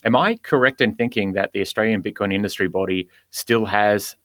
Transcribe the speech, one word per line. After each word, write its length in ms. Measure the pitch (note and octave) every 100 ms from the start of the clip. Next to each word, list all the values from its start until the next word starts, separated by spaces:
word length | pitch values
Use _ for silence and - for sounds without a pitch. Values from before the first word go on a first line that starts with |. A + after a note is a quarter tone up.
Am 100 | A2+
I 220 | B2 F#3+ A3+
correct 440 | - C#3+ B2+ -
in 140 | A#2+
thinking 380 | A2 A#2+ A#2 G2
that 200 | F#2+ G2
the 80 | G2+
Australian 420 | G2 - A2 G#2+
Bitcoin 300 | G2 - G2+
industry 360 | G2 G2+ - F#2
body 400 | F2+ F#2+ F#2 F2+ _ _
still 340 | - - A#2
has, 520 | G#2 G#2 G#2 G#2 - -